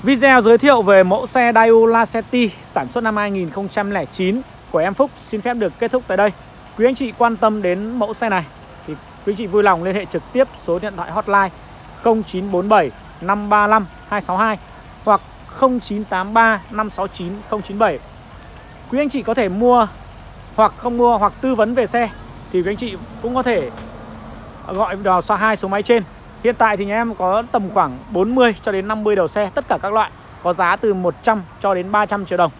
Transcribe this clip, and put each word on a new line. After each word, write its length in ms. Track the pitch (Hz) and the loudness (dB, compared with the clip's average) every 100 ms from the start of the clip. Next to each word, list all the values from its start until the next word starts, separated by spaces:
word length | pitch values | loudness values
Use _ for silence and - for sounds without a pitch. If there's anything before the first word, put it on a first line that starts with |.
Video 380 | 202 269 269 262 | 2 4 6 6
giới 160 | 214 233 | 6 6
thiệu 240 | 285 247 | 6 4
về 220 | 196 196 | 6 6
mẫu 240 | 185 202 254 | 6 2 0
xe 240 | 262 240 | 2 4
Daewoo 340 | 226 226 226 226 | 4 6 6 6
Lacetti 640 | 233 226 226 220 247 226 - - | 4 0 -4 -4 0 0 -2 -8
sản 160 | - 131 | -6 -4
xuất 160 | 240 | -4
năm 140 | 226 208 | -2 -2
hai 140 | 208 | -2
nghìn 180 | 196 170 | -4 -4
không 200 | 170 196 | -6 -6
trăm 220 | - 202 | -4 -4
lẻ 140 | 196 143 | -4 -6
chín 360 | - 185 226 269 - - | -4 -2 -2 -6 -20 -4
của 80 | 160 | -2
em 140 | 175 | -2
Phúc 180 | 196 277 - - | 0 -2 -2 -10
xin 140 | 214 | -6
phép 120 | 240 | -4
được 200 | 240 196 - | -2 -4 -2
kết 120 | 226 | -2
thúc 120 | 254 - | -2 -2
tại 100 | 185 | 0
đây. 140 | 208 175 - - - - | 0 -2 -18 -20 -20 0
Quý 80 | 233 | 0
anh 100 | 254 | 0
chị 180 | 262 - | -6 0
quan 200 | 233 226 | 0 2
tâm 240 | 220 214 | 0 0
đến 380 | 185 180 214 247 | -2 -2 -4 -4
mẫu 140 | 208 | -4
xe 160 | 220 233 | -4 -2
này 160 | 185 151 - - - - | -2 -6 -16 -20 -18 -14
thì 80 | 151 - - - | -14 -16 -10 -6
quý 80 | |
anh 40 | 202 | -6
chị 100 | 214 | -2
vui 160 | 202 | 2
lòng 200 | 202 175 | 4 2
liên 120 | 180 190 | 0 -4
hệ 100 | 185 | -6
trực 180 | 170 - | -8 -4
tiếp 140 | 247 262 - - | -2 -2 -2 -6
số 120 | 170 | -4
điện 140 | 208 196 | -4 -10
thoại 160 | 170 | -6
hotline 380 | 180 208 202 190 - - - - - | -6 2 2 2 -4 -20 -20 -20 -4
không 200 | 254 220 | 0 0
chín 280 | 208 185 202 | -2 -6 -2
bốn 180 | 180 196 | -2 4
bảy 220 | 214 147 - - - | 2 2 -6 -20 -12
năm 280 | 175 208 208 | -4 -4 0
ba 180 | 208 208 | 2 4
lăm 180 | 220 185 - - | 2 0 -14 -8
hai 120 | 202 | -8
sáu 160 | - 185 | -4 -2
hai 200 | 220 208 - - - - - | -2 -4 -10 -20 -20 -8 0
hoặc 160 | 202 - - - | 0 0 -20 -20
không 320 | - 269 247 | 0 2 2
chín 240 | - 208 | -4 -8
tám 300 | 208 185 190 | -4 -6 0
ba 280 | 233 - 214 170 | 2 4 2 -4
năm 180 | 214 214 | -6 -6
sáu 180 | - 190 | -6 -8
chín 260 | - 170 202 - | -8 -10 -10 -8
không 120 | 214 | -8
chín 180 | 180 202 | -6 0
bảy. 200 | 214 139 - - - - - - - - - | 0 0 -10 -20 -20 -20 -20 -20 -20 -20 -6
Quý 80 | 254 | -4
anh 100 | 294 | -2
chị 140 | 277 | -4
có 100 | 214 | -2
thể 160 | 233 202 | -2 -2
mua 380 | 190 240 247 214 - - - - - - - | 0 4 4 2 -4 -20 -20 -20 -20 -12 0
hoặc 180 | 214 - | 0 0
không 200 | 247 240 | -6 2
mua 200 | 240 226 | 2 4
hoặc 160 | 202 - | 0 -2
tư 140 | 262 240 | -4 0
vấn 200 | 214 247 | 0 0
về 120 | 214 | -2
xe 220 | 240 226 - - - - | -2 -4 -8 -20 -20 -6
thì 100 | 185 | -4
quý 100 | 175 | -2
anh 60 | 208 | -4
chị 180 | 240 190 - - | -8 -10 -16 -10
cũng 140 | 226 254 | -4 -2
có 80 | |
thể 260 | 247 214 131 - - - - - - - - - - | 0 0 -2 -10 -16 -18 -18 -18 -18 -18 -18 -18 -10
gọi 280 | 185 214 196 | -4 -4 -2
vào 260 | 196 185 | 0 0
số, 140 | - 208 | 0 0
hai 220 | 220 214 | 0 0
số 100 | 190 | -2
máy 160 | 202 | -4
trên. 200 | 208 233 180 - - - | 2 2 0 -14 -20 -4
Hiện 120 | 226 226 | -4 2
tại 220 | 226 202 | 0 0
thì 80 | 202 | -2
nhà 100 | 214 | -2
em 200 | 233 208 | -4 -2
có 280 | 185 202 233 | 0 0 0
tầm 180 | 247 190 | -2 0
khoảng 260 | 208 156 127 - | 0 0 -2 -8
bốn 240 | 170 208 254 | -2 0 2
mươi 200 | 240 208 | 2 2
cho 100 | - | -4
đến 160 | 196 196 | -4 -4
năm 160 | 220 | -4
mươi 120 | 214 202 | 0 0
đầu 120 | 165 | 0
xe, 220 | 208 202 - | -2 -4 -4
tất 120 | 262 | -4
cả 100 | 175 | -4
các 120 | 196 | -2
loại, 180 | 214 196 - - - | -2 -2 -6 -20 -8
có 100 | 175 | -4
giá 220 | 175 175 190 | 0 0 0
từ 180 | 226 | 0
một 220 | 190 175 - | 0 -2 -2
trăm 200 | - 214 175 - | -2 -2 -4 -6
cho 120 | 202 | -2
đến 180 | 185 180 | -2 -2
ba 140 | 208 208 | -2 0
trăm 200 | 202 185 | -4 -4
triệu 120 | 180 | 0
đồng. 140 | 170 | 0